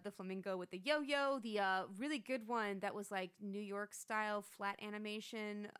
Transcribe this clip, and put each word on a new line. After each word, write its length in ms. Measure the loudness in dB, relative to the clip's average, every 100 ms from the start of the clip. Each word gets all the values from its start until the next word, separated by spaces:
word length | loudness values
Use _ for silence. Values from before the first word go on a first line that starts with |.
the 60 | -2
flamingo 440 | -6 -4 -2 0 -2
with 140 | -2
the 80 | -4
yo-yo, 560 | 2 2 4 4 4 2
the, 160 | 2 4
uh, 240 | 6 4 2 -2
really 220 | 0 0
good 260 | 0 -2 2
one 320 | 2 2 2
that 160 | 0
was, 160 | -2 -2
like, 220 | -2 -2 -4
New 180 | -4 -4
York 320 | -2 -2 -4
style 480 | -6 -2 0 2 0
flat 380 | -2 -4 -2 -2
animation, 840 | -4 -4 -2 -4 -4 -4 -2 -2 -6